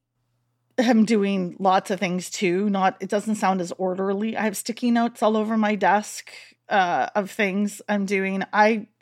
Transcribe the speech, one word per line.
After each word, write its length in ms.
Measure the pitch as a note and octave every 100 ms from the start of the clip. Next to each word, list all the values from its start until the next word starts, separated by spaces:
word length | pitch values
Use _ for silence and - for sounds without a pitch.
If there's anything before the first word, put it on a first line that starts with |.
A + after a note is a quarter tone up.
| _ _ _ _ _ _ _ -
am 280 | A#3+ A3+ G#3+
doing 500 | A3 G3+ G3 F3 -
lots 320 | F#3+ F#3+ -
of 80 | F#3
things 300 | F#3 F3+ -
too. 400 | - F#3+ F3+ G#3+
Not, 280 | G3 F#3+ -
it 100 | F#3+
doesn't 260 | G#3 G#3+ G#3
sound 260 | F#3+ F#3+
as 100 | F3 -
orderly. 580 | F#3 F3+ F#3+ G3 A3 -
I 80 |
have 140 | G#3+ G3+
sticky 340 | - A3+ A#3+
notes 320 | A#3 A#3 A#3+
all 140 | G#3+ A3
over 200 | G#3+ A3+
my 180 | G#3+ G#3
desk, 560 | F#3 G3+ G#3 - - - - _ -
uh, 400 | G#3 F3+ D3+ - G#3
of 160 | G3
things 500 | - G3+ F#3+ G3+ - -
I'm 160 | G#3 F#3+
doing. 380 | G3+ F#3+ F#3+ -
I 360 | G3+ G#3+ A3+ - _